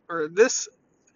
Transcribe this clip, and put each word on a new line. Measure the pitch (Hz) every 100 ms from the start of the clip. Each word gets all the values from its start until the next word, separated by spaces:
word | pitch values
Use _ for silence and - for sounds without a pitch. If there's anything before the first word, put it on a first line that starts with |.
| -
or | 165 156
this, | 170 254 - - _ _ _ _